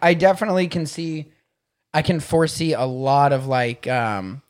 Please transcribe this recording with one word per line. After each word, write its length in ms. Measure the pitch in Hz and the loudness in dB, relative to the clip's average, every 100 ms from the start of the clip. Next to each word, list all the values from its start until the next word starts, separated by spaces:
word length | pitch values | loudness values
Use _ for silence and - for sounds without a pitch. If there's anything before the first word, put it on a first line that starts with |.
I 120 | 170 | 2
definitely 540 | 170 190 185 214 185 175 | 4 4 4 0 0 0
can 160 | 170 151 | -4 -6
see, 420 | - 165 156 151 _ _ _ _ _ _ | -8 -8 -8 -12 _ _ _ _ _ _
I 80 | 151 | -2
can 180 | 156 170 | 0 -2
foresee 500 | - 165 156 - 160 | 0 0 0 0 -2
a 120 | 120 131 | -2 -2
lot 480 | 127 135 143 143 | -2 2 4 4
of, 120 | 135 135 | 2 0
like, 380 | 127 120 113 127 | -2 -2 -4 -4
um, 540 | 127 113 101 95 131 _ | -2 -2 -4 -6 -12 _